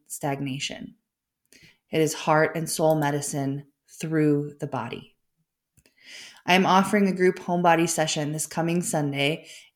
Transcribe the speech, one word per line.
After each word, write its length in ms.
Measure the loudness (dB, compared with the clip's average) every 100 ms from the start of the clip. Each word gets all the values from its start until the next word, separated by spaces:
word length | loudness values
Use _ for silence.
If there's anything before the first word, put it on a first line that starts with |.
| -16
stagnation. 880 | -8 -6 -4 -6 -6 -8 -10 -16 -20 _ _ _ _ _ -20 _ _ _
It 100 | 0
is 140 | 0
heart 420 | 0 2 2 2 0
and 140 | -6
soul 240 | 0 2
medicine 720 | 2 0 -2 -4 -4 -4 -6 -10 _ _ -12
through 540 | -4 2 2 2 -2 -8
the 60 | -8
body. 500 | -6 -8 -12 -16 _ _ _ _ _ _ _ _ _ -20 -20 -20 -8 2
I 80 |
am 100 | 4
offering 440 | 6 4 4 2 2
a 60 |
group 260 | 2 2 2
home 220 | -2 2
body 240 | 4 4 2
session 460 | 0 -2 -2 -4
this 140 | -6 -6
coming 340 | -4 -2 -2
Sunday, 680 | -2 -2 -2 0 0 -2 -8 -20 -18